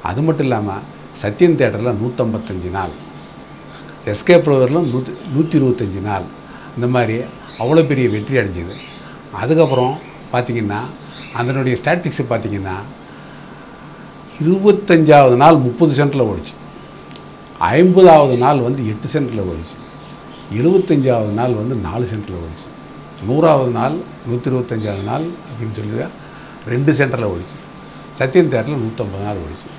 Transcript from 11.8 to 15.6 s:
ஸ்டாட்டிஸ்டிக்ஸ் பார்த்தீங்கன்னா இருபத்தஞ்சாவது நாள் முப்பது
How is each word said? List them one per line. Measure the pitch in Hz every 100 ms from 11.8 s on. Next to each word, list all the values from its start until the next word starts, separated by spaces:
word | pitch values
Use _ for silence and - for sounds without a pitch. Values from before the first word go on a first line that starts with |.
ஸ்டாட்டிஸ்டிக்ஸ் | - 175 165 - 127
பார்த்தீங்கன்னா | 117 110 101 95 92 123 - - - - - - - - - - - - - - -
இருபத்தஞ்சாவது | 156 190 202 196 - 165 151 147 135 123
நாள் | 147
முப்பது | 160